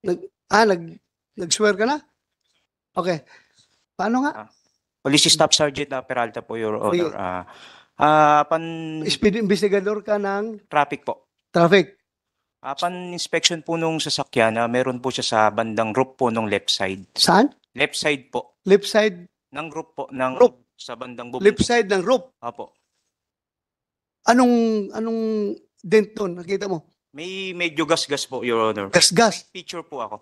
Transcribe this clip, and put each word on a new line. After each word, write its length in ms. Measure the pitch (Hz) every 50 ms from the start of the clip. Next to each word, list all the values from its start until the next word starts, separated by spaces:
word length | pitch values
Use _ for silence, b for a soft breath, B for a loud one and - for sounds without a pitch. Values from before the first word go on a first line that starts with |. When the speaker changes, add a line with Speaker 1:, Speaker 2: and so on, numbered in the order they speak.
Speaker 1:
Nag, 160 | - 190 180 - - - _ _ _ _
ah, 160 | - 208 226
nag, 180 | 214 190 175 165 165 170 - _ _ _ _ _ _ _
nag-swear 400 | - 185 165 - - 214 208 202
ka 80 | 185 220
na? 160 | 247 294 302 _ _ _ _ _ _ _ _ _ _ _ _ _ _ _ _ _ _ _
Okay. 260 | - 170 185 175 151 - b b b b b b b b b _ _ _ _ _
Paano 300 | - 185 214 233 254 269
nga? 200 | 294 - 214 214
Speaker 2:
Ah, 60 | _ _ _ _ _ _ _ _ _ _ _
Police 300 | _ 135 139 147 - -
Staff 240 | - 156 165 147
Sergeant, 400 | - - 156 147 135 - 147 -
ah, 100 | 139 131
Peralta 380 | 127 _ 131 123 117 113 107 120
po, 160 | 117 _ 117
Your 180 | 113 113 107 107 110 - 104
Speaker 1:
Sige. 160 | 175 175 175
Speaker 2:
Honor. 60 | 156 -
Ah, 280 | 101 98 92 90 90 90 B B B B B B B B B B
ah, 460 | - 147 151 151 156 151 147 151 147 147
pan- 600 | - 165 160 165 165 165 165 160 160 156 156 151
Speaker 1:
Speed 340 | 151 - - - 214 185 233
investigador 640 | 220 185 208 175 202 202 190 202 185 208 214 208
ka 140 | 202 226 208
ng 500 | 208 202 196 196 202 214 226 220 202 _
Speaker 2:
Traffic 380 | _ - 147 143 - 156 - _
po. 240 | - 107 _ _ _ _ _ _ _
Speaker 1:
traffic. 520 | - 175 170 165 190 196 160 - _ _ _ _ _ _ _ _ _ _ _ _ _ _
Speaker 2:
Ah, 160 | - 131 139
pan-inspection 880 | - 180 175 180 180 180 180 175 170 - - - 165 - - 175 165
po 160 | - - 165 165
nung 240 | 165 160 160 156
sasakyan, 560 | - 151 - - 139 _ - 127 113 113 110 117
ah, 80 | 120
meron 320 | 117 120 127 127 131 123 120
po 160 | 120 131 123
siya 80 | -
sa 160 | - - 120 110 107 107
bandang 460 | 104 113 113 113 107 110 113 110 104
roof 240 | 127 131 131 - _
po 100 | 131 120
nung 220 | 113 117 110 104
left 180 | 101 98 - -
side. 380 | - - 101 95 95 95 95 _ _
Speaker 1:
Saan? 380 | - - - - 196 254 285 - _ _ _
Speaker 2:
Left 220 | _ 120 143 147 -
side 320 | - - 156 147 135 123 _
po. 300 | - 123 - _ _ _ _
Speaker 1:
Left 180 | 190 190 202 196
side? 440 | - - 220 214 220 185 175 175 _ _ _ _ _
Speaker 2:
Ng 200 | - 139 156 160
roof 180 | 143 160 156 _ _
po, 100 | - 135 -
ng 240 | 135 131 127 131 131
Speaker 1:
Roof? 320 | 127 247 240 - _ _ _ _ _
Speaker 2:
sa 160 | - - 123
bandang 320 | 113 127 123 123 117 120
bubong. 160 | 120 123 127
Speaker 1:
Left 160 | 190 202 - -
side 320 | - - 240 240 220 185
ng 160 | 202 190 170
roof? 240 | 196 262 247 262 - _ _
Speaker 2:
Apo. 320 | - 120 - - - - _ _ _ _ _ _ _ _ _ _ _ _ _ _ _ _ _ _ _ _ _ _ _ _ _ _ _ _ _ _ _ -
Speaker 1:
Anong, 240 | 240 247 254 247 240 233 233 226 220 214 196 190 -
anong 260 | 220 220 226 226 226 226 220 220 214 208 202 - - _ _ _
dent 400 | _ - 175 185 220 208 214 214
doon? 240 | - 208 185 170 175
Nakita 320 | 170 170 196 190 202 196
mo? 160 | 185 160 _ _ _ _ _ _
Speaker 2:
May 400 | _ 139 165 180 190 190 190 190
medyo 320 | 180 175 175 170 151 151
gas-gas 480 | 160 147 165 156 - - 143 131 - -
po, 160 | 131 123 110
Your 240 | 123 117 113 110 110
Honor. 160 | 107 104 98
Speaker 1:
Gas-gas? 640 | 98 - 131 - - 180 165 233 214 180 - - _
Speaker 2:
May 80 | _ 185
picture 240 | 170 - - 175
po 160 | 160 _ 151 131
ako. 180 | 113 104 104 104